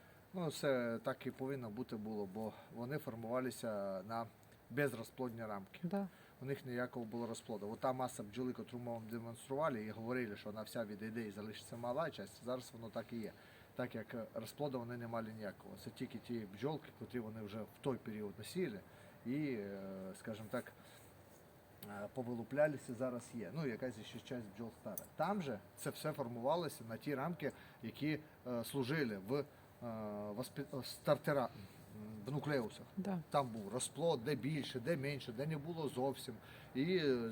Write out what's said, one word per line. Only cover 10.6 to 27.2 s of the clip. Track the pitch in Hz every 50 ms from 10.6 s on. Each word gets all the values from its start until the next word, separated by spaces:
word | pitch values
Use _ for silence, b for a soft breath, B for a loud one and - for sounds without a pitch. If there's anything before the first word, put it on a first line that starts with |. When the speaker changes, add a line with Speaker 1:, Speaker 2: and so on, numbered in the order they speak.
Speaker 1:
вся | 107 - - 123 113
відійде | 104 107 95 110 110 107 117 113 107
і |
залишиться | 98 104 104 110 104 - - - 127 117
мала | 120 120 123 143 165 156
частина, | 151 - 98 98 - - -
зараз | 120 127 127 123 - -
воно | 113 113 110
так | - 120 113 - 120
і | 117
є. | 110 90 - B B B B B B B B
Так | - 127 120 -
як, | 117 104 - -
е, | 117 110 101 -
розплоду | - 113 110 - - 147 151 127 127
вони | 117 117 123 120
не | 120 113
мали | 113 113 113 110 113
ніякого. | 110 107 98 92 - - 98 98 98 -
Це | 123
тільки | 113 - 131 117 - 110
ті | - - 120 117 107 95 95
бджолки, | 98 117 147 160 139 - - - -
котрі | 117 - - 123
вони | 113 110 107 113
вже | 107 101 101 113
в | 104 - - -
той | - 143 127 107
період | - 117 107 107 107 101 98 -
насіяли | 110 - - 180 185 147 107 92 - B B B B B B B -
і, | 113 127 147 156 143
е, | 127 110 101 98 101 98 98 95 95 95 95 95 92 -
скажімо | - 117 110 104 110 107
так, | - 120 110 - - B B B B B B B B - - - - - - - - - - - - - - 104
е, | 104 101 104 104 -
повилуплялися, | 131 123 117 123 113 113 101 135 143 151 156 147 123 - - 123
зараз | 110 131 127 123 120 117 - -
є. | 117 104 87 104
Ну, | 151 165 131
якась | 113 104 135 127 107 107 107 -
ще | - 117
часть | - - 135 123 113 101 95
бджол | 104 117 113 - -
стара. | - 117 98 - - - -
Там | - 156 175 208 214
же | 170 139 113 98 - - - -
це | - 151
все | - - - 156 147
формувалося | 147 139 117 120 117 117 135 156 175 170 143 - - 117 113
на | 113 113
ті | - 147 147
рамки, | 127